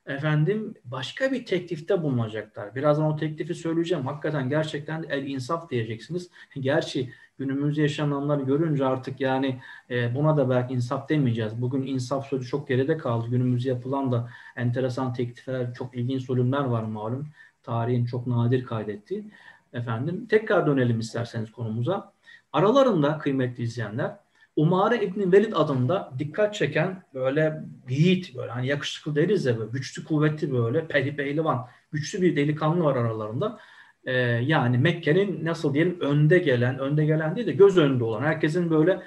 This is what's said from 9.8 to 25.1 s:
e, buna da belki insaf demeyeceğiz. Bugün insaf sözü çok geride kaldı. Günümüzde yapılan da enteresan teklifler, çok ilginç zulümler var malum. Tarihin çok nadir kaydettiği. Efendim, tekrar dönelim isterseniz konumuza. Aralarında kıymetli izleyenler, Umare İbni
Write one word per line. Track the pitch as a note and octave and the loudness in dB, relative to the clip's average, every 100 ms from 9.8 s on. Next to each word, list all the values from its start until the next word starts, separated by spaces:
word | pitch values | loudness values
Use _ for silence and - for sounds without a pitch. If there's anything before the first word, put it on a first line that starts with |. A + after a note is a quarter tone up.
| - | -6
e, | B2 A#2+ B2+ | -2 0 2
buna | D#3 D3+ | 2 4
da | B2+ | 4
belki | B2 B2 | 2 0
insaf | C3 A#2+ C3+ - | -2 -2 -4 0
demeyeceğiz. | D#3 B2 A2+ G#2+ A2+ | 2 2 0 -2 -4
Bugün | B2 C#3 | -2 -2
insaf | C3+ C3 B2 C#3 C3+ | -2 -4 -2 -4 -4
sözü | C3 B2 | -6 -4
çok | C#3+ C#3+ | -6 0
geride | B2+ C3+ D#3+ | 0 2 0
kaldı. | B2+ A#2 A#2 | -2 -2 0
Günümüzde | B2 B2 B2 C3 | 0 2 0 0
yapılan | B2 B2+ C#3 C3+ | -2 -2 -2 0
da | A#2+ A#2+ - - - | 0 -2 -10 -14 -4
enteresan | A#2+ B2 B2+ B2 B2+ | -2 0 -2 -2 -4
teklifler, | B2 A#2+ - - C3 B2 | -2 -6 -6 -8 -6 -6
çok | A#2+ B2 B2+ | -6 -10 -4
ilginç | A#2+ C3+ | -4 -2
zulümler | C3 B2 B2 C#3 | -2 0 2 2
var | C3+ A#2 | 0 -2
malum. | A2 A2 A2 C3 D3+ - - _ | -2 -6 -6 -6 -8 -14 -20 _
Tarihin | - A#2 A#2 B2 A#2+ | -6 -2 0 0 0
çok | B2 B2+ | -4 -2
nadir | A#2+ A#2 B2+ B2+ | 2 2 2 0
kaydettiği. | A2+ G#2 G#2 - G3+ G#3 - - - _ | -6 -6 -8 -8 -10 -10 -18 -20 -20 _
Efendim, | B2 A#2 A2+ B2+ - - | -8 -6 -4 -4 -6 0
tekrar | A3 - F#3+ D3+ | 0 2 2 4
dönelim | C3+ A#2+ A2 | 4 2 0
isterseniz | A2 A2+ A2+ A#2 A2 | -2 -6 -6 -6 -8
konumuza. | - A2+ A2 B2+ G3+ - _ - - _ | -8 -6 -4 -2 -4 -6 _ -20 -20 _
Aralarında | C#3+ G3 C4+ C4 F3+ C#3+ D3+ | 2 4 6 4 4 2 0
kıymetli | C#3+ C3+ B2 B2 | -2 0 -2 -2
izleyenler, | A#2 A#2 G#2 A2+ F#3 - _ _ _ - | -6 -4 -6 -4 -6 -8 _ _ _ 2
Umare | D#3 F#3 G#3+ A#3 | 4 4 4 2
İbni | G3 | -2